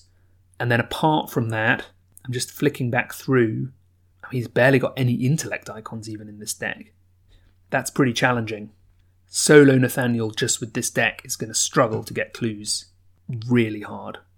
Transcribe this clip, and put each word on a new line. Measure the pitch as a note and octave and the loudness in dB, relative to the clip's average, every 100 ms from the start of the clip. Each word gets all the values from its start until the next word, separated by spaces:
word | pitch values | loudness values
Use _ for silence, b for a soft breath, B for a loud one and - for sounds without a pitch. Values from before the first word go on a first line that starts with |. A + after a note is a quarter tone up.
| _ _ _ _ _ - | _ _ _ _ _ -6
and | A#2+ | 0
then | A#2 | 0
apart | - - D#3+ D3+ - | 0 0 2 2 -2
from | - A2+ | -4 -2
that, | A2+ A2+ - - _ _ - - | 0 0 0 -4 _ _ -18 -8
I'm | |
just | B2 - | -6 -6
flicking | - D3 C#3+ B2 | -2 -2 0 -2
back | B2 - | -2 -4
through, | - - C3 A2+ A#2+ C3 - _ _ _ _ - | -8 0 2 2 0 -8 -12 _ _ _ _ -8
he's | B2+ A2 | -6 -2
barely | - B2+ C3+ | 4 6 6
got | B2+ - | 2 0
any | B2+ | 0
intellect | A#2+ B2+ D#3 - - - | 2 0 0 -2 -8 -10
icons | G#2+ A2 A2+ A2 | -14 -12 -12 -12
even | G#2+ G#2 | -12 -14
in | G#2 | -14
this | G#2 | -12
deck. | - G#2+ - - _ _ _ _ _ _ _ - | -8 -8 -8 -14 _ _ _ _ _ _ _ -6
That's | C3+ C3 | -4 -4
pretty | - C3 | 0 0
challenging. | A#2 B2+ A#2+ A2 G#2 G#2 _ _ _ _ _ _ | 2 0 0 -4 -8 -12 _ _ _ _ _ _
Solo | - - D3+ C#3 C3 | -2 8 10 10 6
Nathaniel | B2+ - B2 A#2+ A2 | 2 0 -2 -2 -4
just | A2 A#2+ - | -4 -4 -4
with | A2+ | -4
this | B2+ - | -6 -4
deck | - A2+ - | 0 -2 -2
is | C3+ - | -12 -10
gonna | A2 | -6
struggle | - - D3+ A#2+ A2 | -4 -2 2 2 0
to | A2 | -6
get | - - | -6 -6
clues | - A#2 G#2+ G#2+ - - _ _ _ - A#2+ A#2 | -4 -6 -6 -6 -8 -8 _ _ _ -12 -8 2
really | B2 A2 G#2+ | 2 2 -2
hard. | - G#2 G2+ - _ | -10 -12 -12 -16 _